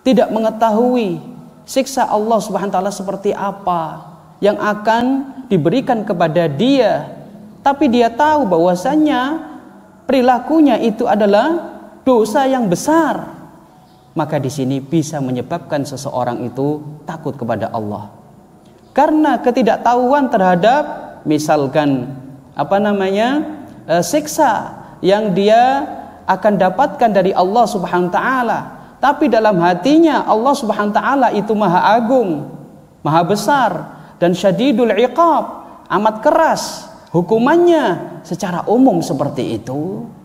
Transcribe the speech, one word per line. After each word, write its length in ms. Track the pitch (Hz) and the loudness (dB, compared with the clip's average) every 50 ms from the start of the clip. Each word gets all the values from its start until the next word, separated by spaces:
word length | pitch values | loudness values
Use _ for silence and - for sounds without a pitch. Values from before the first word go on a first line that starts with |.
tidak 320 | _ 262 254 208 233 - 202 | _ 4 4 4 2 2 0
mengetahui 880 | 220 220 220 220 220 233 226 208 220 247 254 254 247 220 190 170 156 - - - - - - - - - - | -2 -2 -2 0 0 0 0 2 2 2 2 0 0 -2 -2 -4 -6 -10 -16 -20 -20 -20 -20 -20 -20 -18 -4
siksa 400 | - 269 262 - - 254 220 - | -2 -2 -2 -2 -2 -2 0 0
Allah 320 | - 214 214 220 226 214 | 0 -2 0 0 0 0
Subhanahu 320 | - - 185 190 190 202 185 | 0 -2 -4 -4 -4 -2 -2
wa 40 | 185 | -2
taala 80 | 185 202 | -2 -2
seperti 400 | 196 - 190 190 190 190 196 202 | -6 -6 -8 -8 -8 -4 -2 -4
apa 800 | - - 185 202 196 196 - 185 175 170 160 156 156 160 - - - - - - - - | -2 -2 -6 -6 -8 -6 -4 -2 -2 -2 -4 -6 -10 -14 -18 -20 -20 -20 -20 -20 -10 0
yang 160 | - 202 208 | 0 0 0
akan 460 | - - 214 208 208 - 226 220 233 240 254 269 277 277 - - - - - 202 | 0 -2 -4 -4 -2 0 0 0 2 0 0 -2 -2 -4 -8 -12 -16 -4 0 0
diberikan 480 | 170 143 170 196 269 254 - 247 220 | 2 2 2 0 0 0 0 -2 -2
kepada 480 | 202 - 196 170 175 160 156 175 170 160 | -2 -4 -2 0 0 0 2 0 0 0
dia, 640 | 139 135 214 262 277 269 226 196 160 143 - - - - - - - - - - - - | 0 0 0 2 2 2 2 2 0 -2 -6 -10 -16 -18 -20 -20 -20 -20 -20 -20 -20 -2
tapi 320 | - 277 277 277 311 277 220 | -2 -2 0 2 2 2 4
dia 160 | 240 233 233 | 4 2 2
tahu 400 | 233 - 294 302 302 302 262 190 | 2 0 2 2 2 2 2 2
bahwasannya 880 | 175 165 170 180 180 180 - 254 294 302 302 302 254 247 254 277 320 320 - - - - - - - - - - - - - - | 2 2 2 2 0 0 -2 0 2 2 2 2 0 0 -2 -2 -4 -6 -8 -12 -18 -18 -20 -20 -20 -20 -20 -20 -20 -12 -2 0
perilakunya 720 | 262 269 240 254 247 233 240 - 302 330 302 277 226 - | 2 2 4 4 2 2 0 0 2 4 4 4 4 2
itu 240 | - 226 208 - 233 | 0 -2 -2 -2 0
adalah 720 | - 208 208 214 202 202 208 247 311 339 339 - - - - - - - - | 0 2 2 4 4 4 4 2 2 -2 -4 -6 -10 -16 -18 -20 -20 -20 -4
dosa 480 | - 262 254 226 220 214 220 294 269 269 | 0 2 2 2 2 2 0 0 2 2
yang 160 | 262 254 240 | 0 0 0
besar, 720 | 190 175 175 - 294 311 330 320 269 214 - - - - - - - - - - - - - - _ - _ _ _ _ | 0 -2 -2 0 0 2 2 2 0 -2 -6 -8 -12 -16 -18 -20 -20 -20 -20 -20 -20 -20 -20 -20 _ -20 _ _ _ _
maka 240 | 160 151 143 160 143 | -6 -4 -2 -2 -4
di 80 | 131 131 | -4 -4
sini 320 | - 139 131 127 135 135 | -4 -4 -4 -2 -4 -4
bisa 400 | 135 - 170 165 147 151 160 147 | -4 -2 -2 -2 -2 -2 -6 -6
menyebabkan 640 | 135 127 131 123 120 - 165 170 165 - 160 143 135 | -4 -4 -4 -6 -4 -6 -8 -8 -6 -6 -6 -4 -4
seseorang 560 | 131 135 123 - - - 127 123 120 120 - | -6 -10 -10 -10 -6 -4 -4 -4 -4 -4 -6
itu 400 | 123 117 110 131 139 147 151 147 - 147 - - - | -8 -8 -6 -4 -4 -2 -4 -6 -8 -14 -16 -16 -14
takut 320 | - - - - 147 127 | -14 -14 -10 -10 -10 -8
kepada 320 | - 120 113 117 104 107 - | -8 -6 -6 -4 -4 -4 -6
Allah. 400 | - 117 110 104 104 95 104 - - - - - - - - _ _ - _ - _ - _ _ - | -6 -6 -6 -6 -8 -10 -12 -16 -20 -20 -20 -20 -20 -20 -20 _ _ -20 _ -20 _ -20 _ _ 0
Karena 400 | 262 285 320 311 311 311 285 254 | 2 2 4 4 2 2 2 0
ketidaktahuan 880 | 233 - 254 233 262 233 214 202 - - 233 247 247 254 247 277 294 269 240 240 | 0 0 0 0 2 2 2 0 0 0 0 2 2 2 2 2 2 2 0 0
terhadap, 500 | 214 190 185 180 175 180 220 254 302 294 - - - - - - - | 2 2 2 2 4 4 2 2 2 0 -4 -8 -12 -14 -16 -18 -10
misalkan, 960 | - 147 151 147 151 - 156 151 139 131 127 156 147 143 139 127 120 - - - - - - - - - - | -2 -2 -2 -2 0 0 0 0 0 0 0 0 0 2 0 -2 -4 -8 -12 -14 -16 -18 -20 -20 -20 -16 -8
apa 240 | - 143 - 196 202 | -6 -2 0 0 0
namanya, 640 | 208 208 202 196 190 190 196 208 226 247 277 302 302 - - - - - - - - | 0 0 0 0 -2 -2 0 0 0 0 0 -2 -4 -6 -10 -14 -16 -20 -20 -20 -4
eh, 160 | - 160 175 | -2 0 0
siksa 720 | 170 - - 302 294 - - - 302 247 208 - 156 - - - - - - - - | 0 0 -2 -2 -2 -4 0 2 2 2 2 -2 -4 -8 -14 -16 -18 -20 -12 -2 2
yang 320 | 180 196 208 - 214 175 | 2 2 2 2 0 0
dia 560 | 190 196 208 220 233 240 262 269 277 302 - - - - - - - - | 2 4 4 4 6 4 4 2 -2 -4 -6 -10 -14 -14 -18 -20 -10 -2
akan 320 | - 190 185 - 214 208 175 | -2 -2 2 2 0 2 4
dapatkan 520 | 190 185 185 - 277 285 294 - 247 226 196 | 2 0 2 0 0 0 0 0 0 2 2
dari 160 | 196 180 190 | 2 2 2
Allah 320 | - - 180 185 202 240 233 | 2 2 0 2 4 2 2
Subhanahu 480 | 208 - 196 175 175 180 180 180 175 | 2 0 -6 -4 -2 0 0 0 0
wa 40 | 190 196 | 0 -2
taala. 400 | 196 233 269 262 247 226 190 147 - - - - - - - - | 0 0 0 0 -2 -2 -4 -4 -6 -10 -18 -20 -20 -20 -8 0
Tapi 320 | - 262 285 277 320 277 | 0 0 2 2 2 2
dalam 320 | 226 226 220 214 202 175 170 | 2 4 4 4 2 4 2
hatinya 640 | 180 185 180 - 262 302 320 330 311 262 214 - | 2 2 2 2 4 4 6 6 4 4 0 2
Allah 240 | - 208 220 233 277 | 2 2 2 4 2
Subhanahu 400 | 285 277 233 208 208 208 208 208 | 0 0 -2 -4 -2 -2 -2 0
wa 60 | 208 226 | 0 0
taala 280 | - 226 269 277 247 208 | 0 0 0 2 2 2
itu 240 | 196 208 196 - 220 | 2 -2 -2 -2 0
Maha 400 | 208 214 180 170 180 - 190 214 | 0 2 2 2 2 4 4 2
Agung, 560 | 240 233 214 269 254 226 185 156 143 143 - - - - - - - - _ _ _ | 2 2 2 2 2 2 0 -2 -6 -6 -12 -16 -18 -20 -20 -20 -20 -20 _ _ _
Maha 220 | - 151 151 165 175 | -4 0 2 2 2
Besar, 480 | 165 208 208 - - 285 277 247 208 175 156 - - - - - - - - | 2 0 0 2 0 2 2 2 0 -2 -6 -10 -12 -18 -20 -20 -20 -4 0
dan 160 | 175 175 180 | 0 0 0
Syadidul 560 | 175 - 196 175 165 247 285 254 214 247 226 | 2 0 0 2 2 2 2 2 2 2 2
Iqab, 520 | 196 202 240 240 - - 339 339 294 240 - - - - - - - - - | 2 2 0 0 2 2 4 4 4 2 -2 -4 -12 -16 -18 -20 -20 -20 -10
amat 280 | - 156 185 214 220 214 214 | -4 -4 0 0 0 -2 2
keras 720 | - 294 330 320 330 285 214 - - - - - - - - - - - - | 0 2 2 4 2 2 0 -2 -4 -8 -12 -14 -16 -18 -20 -20 -18 -4 -2
hukumannya 1040 | 165 170 - 220 226 240 269 320 349 349 349 339 311 262 202 175 160 - - - - - | -2 0 2 0 2 2 2 4 4 4 4 4 4 2 0 -2 -4 -6 -12 -14 -16 -10
secara 400 | - 180 - 208 180 175 165 - | -10 -8 -6 -6 -6 -6 -6 -2
umum 320 | - 202 247 262 262 202 170 | 0 2 4 4 4 4 2
seperti 560 | 151 - 160 135 147 135 - 131 113 85 113 | -2 -4 -4 -4 -4 -4 -4 -4 -4 -4 -6
itu. 480 | 104 - 123 131 147 156 185 202 220 240 - - - | -8 -8 -8 -8 -8 -6 -8 -8 -10 -12 -14 -18 -20